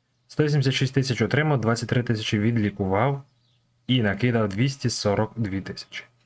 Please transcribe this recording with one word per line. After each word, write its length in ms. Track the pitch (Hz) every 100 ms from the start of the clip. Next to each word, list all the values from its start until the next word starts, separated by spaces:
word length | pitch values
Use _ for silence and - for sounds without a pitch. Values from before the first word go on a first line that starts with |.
| _ _ -
Сто 160 | -
вісімдесят 300 | 156 147 135
шість 200 | 135 131
тисяч 280 | - 127 113
отримав, 380 | 190 151 156 139
двадцять 280 | 107 113 110
три 140 | -
тисячі 360 | 117 110 - 107
відлікував 840 | 107 117 104 98 95 98 127 139 - _ _ _ _ _ -
і 160 | 127
накидав 460 | 104 98 123 117 107
двісті 420 | 95 131 135 123
сорок 420 | - 107 101 110 -
дві 240 | 107 95
тисячі. 440 | 90 92 - - - _